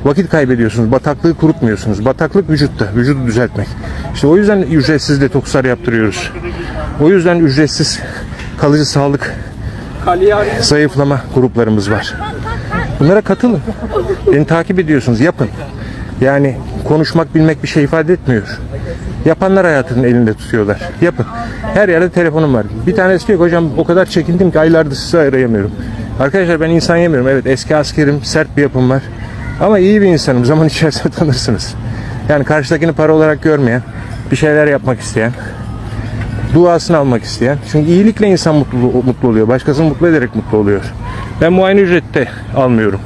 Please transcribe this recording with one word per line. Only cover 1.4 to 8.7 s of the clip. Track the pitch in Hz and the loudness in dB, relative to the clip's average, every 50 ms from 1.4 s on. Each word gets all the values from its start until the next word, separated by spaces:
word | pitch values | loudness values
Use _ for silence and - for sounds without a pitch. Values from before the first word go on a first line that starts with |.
| - 156 156 - - 117 107 98 - 123 104 92 107 | 2 2 2 2 0 0 0 0 -2 -4 -4 0 0
Bataklık | 127 131 - 170 151 - 196 190 151 | -2 0 0 -2 0 0 0 0 0
vücutta, | 156 143 139 139 - - 117 101 98 | 0 0 0 -2 0 -4 -4 -2 0
vücudu | 117 120 131 147 135 131 | 0 0 0 0 -2 -2
düzeltmek. | 120 107 113 127 110 - 110 104 - - - - - - - - - - | -2 0 0 0 0 -2 -4 -6 -6 -8 -10 -10 -10 -10 -8 -8 -8 -6
İşte | - - 143 | 0 2 4
o | 160 190 | 4 4
yüzden | 208 202 214 196 | 4 4 2 2
ücretsiz | 185 127 160 160 131 151 156 143 - - 147 139 | 0 2 2 2 2 2 0 0 0 0 0 2
detokslar | 139 131 - 139 123 - - 147 127 | 2 2 0 0 -2 0 -2 0 0
yaptırıyoruz. | 131 123 120 117 120 117 113 110 107 92 - - - - - - - - - - - - - - - - - | 0 0 0 -2 -2 0 2 0 0 -2 -4 -8 -10 -10 -10 -10 -10 -10 -10 -10 -10 -8 -8 -8 -8 -4 0
O | 143 156 | 2 4
yüzden | 196 190 165 180 175 170 | 4 4 4 2 2 4
ücretsiz | 165 151 131 135 156 139 - - 160 - - - - - - - - - - - - - - - | 2 2 4 2 0 0 0 -2 -4 -4 -4 -6 -8 -10 -10 -12 -10 -12 -12 -12 -12 -12 -6 -2
kalıcı | - 147 | 0 2